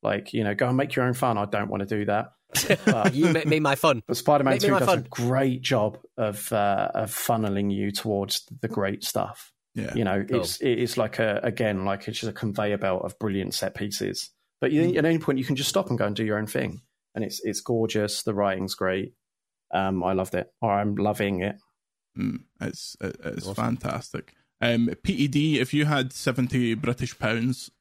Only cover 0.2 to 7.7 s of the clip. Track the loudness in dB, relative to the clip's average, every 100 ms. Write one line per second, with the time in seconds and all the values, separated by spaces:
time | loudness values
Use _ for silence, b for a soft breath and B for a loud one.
0.2 | -2 -2 0 2 2 2 0 2 2 2
1.2 | 2 2 0 -2 -2 -4 -2 -2 0 0
2.2 | -2 _ _ -4 2 2 4 4 2 2
3.2 | 4 4 4 2 4 4 4 2 0 -2
4.2 | 4 4 4 4 4 4 4 2 0 -2
5.2 | 0 2 2 0 0 2 2 -2 -16 -2
6.2 | -2 -2 -2 2 4 2 0 0 -4 -4
7.2 | 0 2 2 0 0